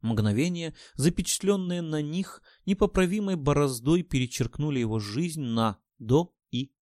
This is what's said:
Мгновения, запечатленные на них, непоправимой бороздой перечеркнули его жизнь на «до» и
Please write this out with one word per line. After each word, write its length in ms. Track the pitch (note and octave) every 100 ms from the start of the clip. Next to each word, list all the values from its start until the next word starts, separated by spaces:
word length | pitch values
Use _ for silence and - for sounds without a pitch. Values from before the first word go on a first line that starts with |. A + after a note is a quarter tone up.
Мгновения, 720 | A2+ A2 G#2 G#2 E3+ F3 E3 - -
запечатленные 880 | - C#3+ E3+ F3 - F#3+ G3+ F3+ F3
на 180 | E3 D#3
них, 400 | D3 E3+ F#3+ - _ _ -
непоправимой 720 | G3 G3+ G3+ F#3 G#3 G3 F3+
бороздой 680 | C#3 D3 C#3+ B2 B2 F3
перечеркнули 760 | E3+ C#3 B2+ - A#2+ - D3+ C3+
его 220 | A2+ A2
жизнь 420 | G2+ A2 E3+ D#3
на 380 | B2+ A2+ A2+ G2 _ _
«до» 340 | A2 C3+ F3 _ _
и 240 | A#2+ C#3 _